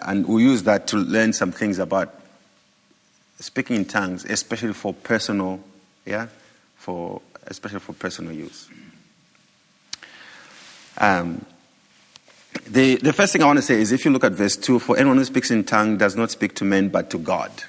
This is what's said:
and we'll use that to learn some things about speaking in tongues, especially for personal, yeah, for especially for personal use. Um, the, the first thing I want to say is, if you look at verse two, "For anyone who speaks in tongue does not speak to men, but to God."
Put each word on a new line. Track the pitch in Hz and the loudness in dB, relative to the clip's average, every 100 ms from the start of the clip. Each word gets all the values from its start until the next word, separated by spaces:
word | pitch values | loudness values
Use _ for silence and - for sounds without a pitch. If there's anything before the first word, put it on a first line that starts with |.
and | - 101 92 | -2 -2 2
we'll | 110 | 4
use | 127 123 | 4 4
that | 107 101 - | 2 2 2
to | 107 | -2
learn | 92 110 113 | 0 2 2
some | - 92 | 0 -2
things | - 107 92 | -2 -4 -2
about | 87 95 85 - - _ _ _ _ _ _ _ _ _ _ - | -2 -2 -2 -8 -20 _ _ _ _ _ _ _ _ _ _ -18
speaking | - 131 123 117 | -10 -6 -4 -2
in | 92 | -2
tongues, | 107 95 90 | -4 -4 -6
especially | - 107 - 110 113 | -6 -6 -4 -6 -6
for | 101 101 | -6 -8
personal, | 90 - 110 - 101 92 92 - _ _ _ 98 | -8 -2 -2 -2 -4 -4 -6 -14 _ _ _ -10
yeah, | 104 117 - _ _ _ _ | -8 -8 -16 _ _ _ _
for | - 87 87 - - - - | -12 -10 -10 -12 -16 -20 -18
especially | - 104 101 | -14 -12 -14
for | - | -14
personal | 82 92 - 85 | -10 -10 -10 -12
use. | 78 80 - - - - - _ _ _ _ _ _ _ _ _ - - - - - - - - - - - | -12 -14 -18 -20 -20 -20 -20 _ _ _ _ _ _ _ _ _ -16 -16 -20 -20 -20 -20 -20 -20 -20 -12 0
Um, | 104 92 87 82 - _ _ _ _ _ _ - _ _ _ - - | 2 2 -2 -8 -14 _ _ _ _ _ _ -20 _ _ _ -16 -2
the, | 117 131 123 | 4 4 4
the | 139 | 2
first | 143 202 | 2 2
thing | 185 | 4
I | 147 | 4
want | 143 | 4
to | |
say | - 113 | 4 2
is, | 107 | 2
if | 127 | 2
you | 156 | 2
look | 131 | 2
at | 113 | 2
verse | 95 101 - | 2 0 0
two, | - 120 | 2 2
"For | - 120 | 2 4
anyone | 139 131 | 4 4
who | 131 | 2
speaks | 135 - | 0 0
in | 113 | 0
tongue | 95 107 107 101 | 2 2 2 2
does | 101 101 | 0 0
not | 113 | -4
speak | - 107 - | -2 -4 -2
to | 98 | 0
men, | 98 98 | 2 2
but | 90 87 | 0 -2
to | 87 | -6
God." | 80 87 53 - | -4 -4 -6 -12